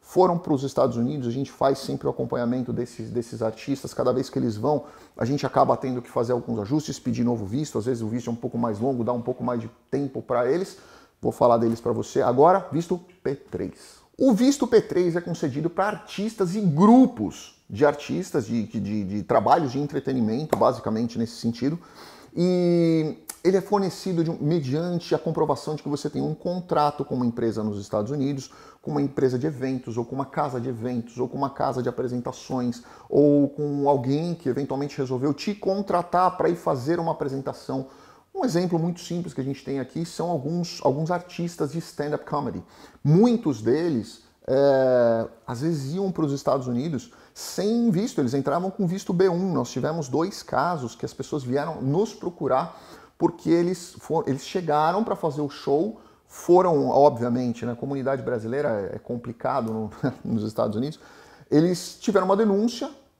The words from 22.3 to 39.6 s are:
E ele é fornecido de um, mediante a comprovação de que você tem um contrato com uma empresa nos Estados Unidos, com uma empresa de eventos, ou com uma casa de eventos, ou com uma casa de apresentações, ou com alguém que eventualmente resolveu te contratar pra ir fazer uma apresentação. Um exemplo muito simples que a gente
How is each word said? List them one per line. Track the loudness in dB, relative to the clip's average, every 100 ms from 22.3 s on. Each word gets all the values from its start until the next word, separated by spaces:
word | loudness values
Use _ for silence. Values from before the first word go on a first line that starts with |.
| 0
E | 2 2 4 4 4 2 0 -6 -14 -2
ele | 2 2
é |
fornecido | 2 0 0 -4 -4 0
de | 0
um, | 0
mediante | 0 0 0 -2 -2 -4 0
a | -2
comprovação | 0 0 0 0 -2
de | -8
que | -4
você | -4 -4
tem | -4
um | -4
contrato | -4 -4 -6 -2 2 2 0
com | -6
uma | -2 -2
empresa | 0 -2 0
nos | -4 -4
Estados | -4 -2 -2
Unidos, | -2 -2 -4 -10 -20 -20 -14
com | -6
uma | -2
empresa | -2 2 2 2
de | -2
eventos, | -4 -4 -4 -4 -6
ou |
com | -4
uma | -6 -6
casa | -2 -2 -2
de | -6
eventos, | -6 -4 -4 -6 -6
ou | -6
com | -2
uma | -4
casa | -2 -2 0
de | -4
apresentações, | -2 -4 -4 -6 -10 -6 -4 -2 -4 -12 -20 0
ou | 4 6 6 4
com | 0 -4 0 2
alguém | 2 2 0 -2
que | -4 -2
eventualmente | -2 -2 -4 -6 -4
resolveu | -4 0 0
te | -2 -4
contratar | -4 -2 -2 0 -2 2 2 2 2
pra | 0
ir | 0
fazer | 0 -2 0 -2
uma | 0
apresentação. | -2 -4 -4 -6 -8 -6 -6 -6 -14 -20 -20 _
Um | -4
exemplo | 0 0 0 0
muito | 0 -4
simples | -6 -6 -6
que | -6
a |
gente | -6 -6